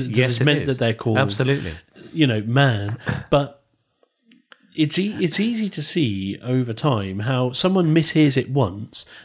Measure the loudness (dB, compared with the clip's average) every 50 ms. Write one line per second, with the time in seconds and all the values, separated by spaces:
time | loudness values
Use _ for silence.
0 | 0 0 0 2 2 2 2 2 2 2 2 2 0 -2 -2 0 0 0 -2 -2
1 | 0 0 2 2 2 2 0 0 0 0 0 -2 -4 -6 -10 -12 -16 _ _ -20
2 | -20 -8 -2 0 2 2 2 0 -2 0 2 4 4 4 2 0 -2 -4 -6 -6
3 | -6 -6 -6 -6 -2 0 0 2 2 0 -6 -14 _ _ _ _ _ _ _ _
4 | _ _ _ _ _ _ _ _ _ _ -20 -20 _ _ _ -2 0 0 0 0
5 | 0 -2 -2 -2 -2 -2 0 0 -2 0 -2 -2 -4 -4 -4 -6 -6 -4 0 0
6 | 0 0 0 -2 -4 -6 -6 -8 -4 -2 0 0 0 -2 -4 -2 0 0 0 0
7 | -2 -4 -6 -6 -4 -2 -2 0 -2 -2 -2 -2 0 0 2 2 2 4 4 4
8 | 2 2 2 4 4 4 4 2 -2 0 0 0 0 0 -2 -6 -10 -12 -12 -14
9 | -14 -14 -18 -20 -12